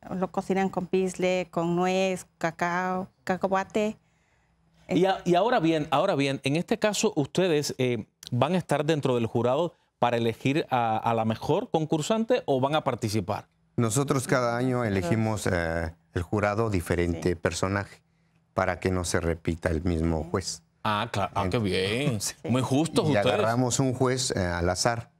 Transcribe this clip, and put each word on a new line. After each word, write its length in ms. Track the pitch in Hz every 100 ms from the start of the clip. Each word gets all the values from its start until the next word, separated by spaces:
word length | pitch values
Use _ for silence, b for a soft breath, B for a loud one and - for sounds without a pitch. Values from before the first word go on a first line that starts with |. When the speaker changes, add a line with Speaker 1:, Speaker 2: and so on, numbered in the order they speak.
| -
Speaker 1:
lo 200 | 185 180
cocinan 380 | - 185 190 190
con 180 | 185 185
pisle, 600 | 185 185 180 180 185 175
con 260 | - 170 175
nuez, 500 | 180 185 190 185 - _
cacao, 680 | 170 160 175 175 185 185 190 _
cacahuate. 720 | - 185 190 190 190 226 214 220 _ _ _ _ _ _ _ _ _
Speaker 2:
Y 160 | 143
a-, 160 | 185 185
y 100 | 180
ahora 260 | 175 208 254
bien, 280 | 165 160 151
ahora 240 | 139 190
bien, 260 | 160 139 135
en 120 | 139 151
este 220 | 180 226
caso, 340 | 214 202 220 -
¿ustedes, 580 | 139 - 185 151 143 -
eh, 280 | 127 120 101 _ -
van 240 | 123 143
a 40 | 180
estar 260 | - 143
dentro 300 | 147 160 139
del 120 | 123 113
jurado 460 | 120 117 135 170 b b _
para 180 | 120 120
elegir 500 | 117 113 131 143 -
a, 260 | 127 117 110
a 180 | -
la 100 | 117
mejor 460 | 110 110 - 156 247
concursante 720 | 165 156 160 147 220 226 254 -
o 140 | 135
van 140 | 131
a 100 | 156
participar? 640 | 147 120 110 107 95 101 - _ _ -
Speaker 3:
Nosotros 500 | 117 110 139 143 127
cada 300 | 139 120 117
año 220 | 127 123
Speaker 1:
Nosotros. 180 | 120 98
Speaker 3:
elegimos, 480 | 90 110 110 107 101
eh, 420 | 92 82 82 82 - _
el 80 | -
jurado 480 | 87 107 104 104 113
diferente 600 | 98 85 85 87 82 85
Speaker 1:
Sí. 40 |
Speaker 3:
personaje 680 | 87 92 87 92 101 98 - _ _ _ _ _
para 260 | - 92 87
que 100 | 95
no 140 | 92
se 160 | 85 95
repita 500 | 82 82 - 82 90
el 120 | 82
mismo 380 | 87 82 82 80
Speaker 1:
Sí. 60 | 78
Speaker 3:
juez. 320 | 98 - - _ _
Speaker 2:
Ah, 260 | 110 107 113
claro. 180 | - 95
Ah, 120 | - 90
qué 80 | 123
bien. 440 | 104 92 95 113
Speaker 3:
Entonces, 340 | 143 110 - - -
Speaker 2:
Muy 140 | 127
justos 420 | 123 131 160 240 165
Speaker 3:
y 20 |
Speaker 2:
ustedes. 180 | 135 98
Speaker 3:
agarramos 540 | 104 107 117 127 117
un 120 | 135
juez, 380 | 127 127 127 127
eh, 80 | -
al 280 | 90 87 87
azar 400 | 90 123 117 - _